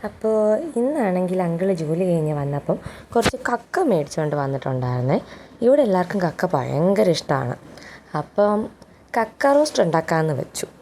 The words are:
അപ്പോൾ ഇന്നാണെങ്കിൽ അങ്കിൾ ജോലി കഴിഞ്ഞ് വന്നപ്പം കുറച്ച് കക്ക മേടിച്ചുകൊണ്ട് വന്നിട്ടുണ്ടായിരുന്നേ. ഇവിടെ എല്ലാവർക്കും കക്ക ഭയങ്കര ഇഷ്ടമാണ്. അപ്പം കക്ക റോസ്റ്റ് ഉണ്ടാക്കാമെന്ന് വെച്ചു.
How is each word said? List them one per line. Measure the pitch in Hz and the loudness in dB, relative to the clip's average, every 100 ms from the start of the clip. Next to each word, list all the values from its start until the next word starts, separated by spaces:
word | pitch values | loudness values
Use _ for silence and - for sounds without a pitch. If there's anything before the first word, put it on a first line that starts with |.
| 208 | -12
അപ്പോൾ | - 220 220 214 214 330 233 | -4 0 2 2 2 0 -2
ഇന്നാണെങ്കിൽ | 254 302 208 180 185 180 170 | 0 0 0 0 0 0 0
അങ്കിൾ | 165 190 180 | 0 0 -2
ജോലി | 151 165 185 | -2 -2 0
കഴിഞ്ഞ് | 170 151 147 | 0 0 -2
വന്നപ്പം | 143 143 - 208 - - - | -2 -4 -4 -6 -6 -18 -4
കുറച്ച് | 240 220 254 - | 0 0 -2 -4
കക്ക | - - - 339 | -4 -4 -2 2
മേടിച്ചുകൊണ്ട് | 175 143 - 151 147 | 0 0 -4 -2 -2
വന്നിട്ടുണ്ടായിരുന്നേ. | 139 135 139 131 127 123 127 196 - - - - 233 | -2 -4 -4 -2 -2 -2 0 0 -2 -20 -20 0 4
ഇവിടെ | 285 247 | 4 4
എല്ലാവർക്കും | 185 175 202 165 | 2 0 0 -2
കക്ക | - 175 147 | -2 -2 0
ഭയങ്കര | 127 135 175 202 202 156 | 0 0 2 4 2 2
ഇഷ്ടമാണ്. | - 139 123 - - - - - - 151 | 0 -2 -2 -6 -12 -20 -20 -20 -10 -8
അപ്പം | 143 - 208 208 247 - - - - 240 | -4 0 2 2 -4 -12 -20 -20 -6 -2
കക്ക | 220 - 277 285 | -2 0 4 4
റോസ്റ്റ് | 302 285 180 | 4 2 2
ഉണ്ടാക്കാമെന്ന് | 160 160 160 160 139 | 2 0 0 0 -2
വെച്ചു. | - - - - | -6 -8 -10 -12